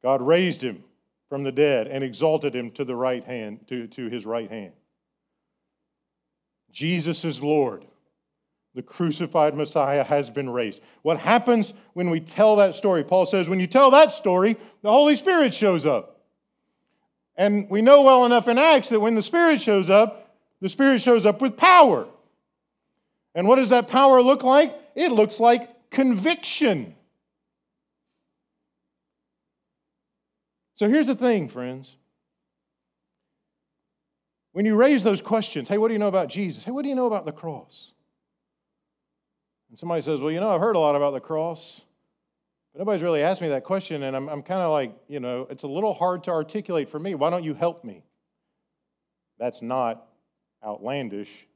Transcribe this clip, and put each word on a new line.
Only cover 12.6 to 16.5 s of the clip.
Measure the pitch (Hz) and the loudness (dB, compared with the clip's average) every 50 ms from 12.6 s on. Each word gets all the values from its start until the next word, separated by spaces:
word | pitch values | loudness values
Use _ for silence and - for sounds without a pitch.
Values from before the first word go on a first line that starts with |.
| 202 190 165 | 4 2 0
story? | - - 202 185 165 143 | -2 -2 0 0 0 0
Paul | - 180 185 180 | 0 2 0 2
says, | 180 - 190 180 | 2 0 -2 0
"When | 156 190 190 | 0 -2 -2
you | 185 | -4
tell | 175 - 262 277 262 | -2 2 4 6 6
that | 254 285 311 - | 8 8 6 6
story, | 302 - - 202 180 180 190 220 220 - - - _ _ | 2 -4 -2 0 0 2 2 0 -2 -4 -8 -20 _ _
the | - 208 | -2 2
Holy | 220 269 294 302 294 | 4 4 6 4 2
Spirit | - - 381 370 339 294 247 170 | 2 0 0 2 2 2 0 0
shows | - 214 202 180 165 131 | 0 0 0 0 0 0
up." | 151 135 107 - - - _ _ _ _ _ _ _ | -2 -2 -2 -4 -10 -20 _ _ _ _ _ _ _